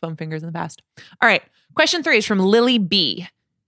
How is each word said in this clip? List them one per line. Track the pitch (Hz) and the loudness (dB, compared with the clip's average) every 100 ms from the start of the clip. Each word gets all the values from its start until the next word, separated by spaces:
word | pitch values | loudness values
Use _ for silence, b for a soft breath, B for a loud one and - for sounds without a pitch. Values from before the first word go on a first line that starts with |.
foam | 165 160 | -12 -10
fingers | 160 156 | -10 -10
in | 165 | -10
the | |
past. | 165 165 - _ - B B | -10 -10 -14 _ -20 B B
All | 220 | 2
right. | 190 _ _ _ - | 2 _ _ _ 0
Question | 311 349 | 0 0
three | 320 233 | 0 0
is | 208 | 0
from | 202 | 0
Lily | 190 220 247 240 | 4 4 4 0
B, | 180 202 147 92 175 _ _ _ | 0 0 -2 -6 -12 _ _ _